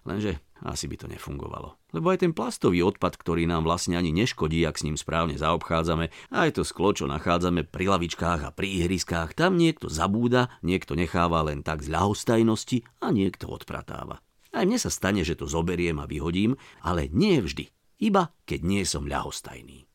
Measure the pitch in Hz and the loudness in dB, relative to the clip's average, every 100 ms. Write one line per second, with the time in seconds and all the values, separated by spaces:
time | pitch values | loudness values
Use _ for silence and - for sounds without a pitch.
0 | - 98 107 78 _ - - 73 71 - | -6 -4 -4 -6 _ -14 -10 -8 -8 -10
1 | - - - 71 - - - - _ - | -12 -12 -10 -10 -8 -10 -14 -18 _ -2
2 | 165 185 175 160 233 - - 87 90 - | 0 2 2 0 -4 0 2 4 4 2
3 | 90 - - 85 82 85 80 87 - 87 | -2 -2 -2 0 2 2 2 0 0 0
4 | 87 80 123 - 78 82 78 - 76 76 | 2 2 0 0 0 2 2 0 -4 -4
5 | - 80 82 69 78 85 - 82 82 82 | -2 -2 0 0 0 0 0 0 2 0
6 | 82 - - - 160 98 80 - 98 - | -2 -6 -6 0 0 2 -4 2 2 2
7 | 71 73 90 87 87 87 76 - 92 95 | -2 -2 0 2 2 2 -2 -2 2 2
8 | 85 - 85 85 71 - 95 95 87 92 | 0 -2 -2 -2 -4 -6 -4 0 0 0
9 | - 85 82 - 170 180 165 156 - 78 | -2 -2 -2 0 2 4 4 2 -6 -2
10 | 90 107 120 123 123 - 82 90 - 73 | 0 2 4 2 2 -2 0 0 0 -2
11 | 85 87 85 82 78 71 78 78 69 80 | 0 2 2 2 0 -2 -4 -6 -2 0
12 | 98 104 - 113 113 110 - 127 - _ | 2 0 2 4 4 2 0 -4 -4 _
13 | 254 117 95 - - - - - - - | 0 2 2 -2 -12 -12 -10 -12 -10 -10
14 | - - _ _ _ - 185 240 - - | -10 -14 _ _ _ 0 0 2 -2 -2
15 | 92 101 80 76 71 80 85 87 87 76 | 0 2 0 -2 -2 0 0 0 0 -2
16 | 71 73 80 87 107 135 - - 82 87 | -4 -4 -2 0 0 -2 -8 -8 -2 0
17 | 67 90 208 165 85 73 - _ _ _ | 0 2 4 4 0 -6 -10 _ _ _
18 | 220 196 170 _ - - 85 - 87 73 | 2 2 2 _ -8 -4 0 0 0 -4
19 | 71 69 71 - - 64 60 - _ | -4 -4 -4 -10 -14 -18 -20 -20 _